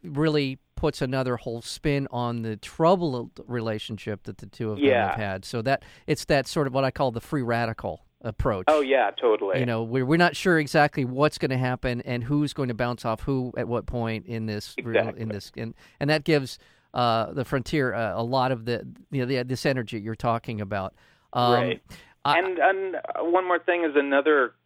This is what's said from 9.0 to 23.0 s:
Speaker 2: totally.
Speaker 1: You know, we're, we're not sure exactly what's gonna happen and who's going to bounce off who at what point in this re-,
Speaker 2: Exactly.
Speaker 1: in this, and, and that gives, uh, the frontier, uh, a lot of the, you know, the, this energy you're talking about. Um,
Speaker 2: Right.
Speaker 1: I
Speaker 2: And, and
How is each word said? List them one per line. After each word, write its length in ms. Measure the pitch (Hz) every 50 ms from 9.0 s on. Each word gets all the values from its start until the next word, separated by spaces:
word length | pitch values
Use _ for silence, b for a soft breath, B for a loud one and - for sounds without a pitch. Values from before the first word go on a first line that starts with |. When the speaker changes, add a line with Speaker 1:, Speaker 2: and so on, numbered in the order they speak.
| 117 98
Speaker 2:
totally. 500 | 101 - - 120 107 101 101 98 92 85
Speaker 1:
You 60 | -
know, 160 | 120 117 113 117
we're, 220 | 113 117 135 127
we're 100 | 123 156
not 180 | 165 175 175 147
sure 240 | - - 185 175 160
exactly 460 | 151 131 - 160 147 147 - - 135
what's 320 | 123 127 131 147 151 -
gonna 220 | - - 143 135 127
happen 420 | 127 127 127 123 - 131 123 120 -
and 220 | - 123 120 120
who's 280 | 120 147 147 151 139 -
going 140 | - 139 123
to 60 | 117
bounce 300 | 104 127 120 120 117 -
off 160 | 123 110 110
who 320 | - - 139 131 127 127 -
at 120 | - 123 101
what 160 | 120 117 104
point 380 | - - 120 117 113 110 110 -
in 200 | - 117 113 110
this 280 | 110 107 104 - - - - 123
re-, 140 | 120 113 110
Speaker 2:
Exactly. 240 | 95 113 - - 113
Speaker 1:
in 60 | 107
this, 240 | 104 101 - - _ -
and, 160 | 117 113 113 b b b b b
and 80 | 147 143
that 160 | 151 156 143
gives, 340 | - 160 147 135 123 - - b b b b b b b
uh, 380 | - 123 120 113 113 110 - -
the 120 | 143 123
frontier, 480 | - - 135 117 - - 156 135 127 95
uh, 260 | 117 113 104 87 101
a 40 | 113
lot 280 | 117 127 131 123 131
of 140 | 131 117 113
the, 220 | 120 120 110 - 127 - - - _
you 100 | - 139
know, 60 | 123
the, 160 | 123 135 127 123
this 240 | 127 131 120 -
energy 340 | 156 135 127 117 104 - 110
you're 140 | 101 110 110
talking 460 | - - 123 113 117 - - 117 104 104
about. 320 | 98 104 98 95 95 _ b b b b b b b b
Um, 180 | 123 123 120 120
Speaker 2:
Right. 300 | 120 120 - 113 - _ B B B B B B B _
Speaker 1:
I 140 | 143 147 170
Speaker 2:
And, 200 | 185 190 185 165
and 380 | 143 185 196 190 190 190 180 -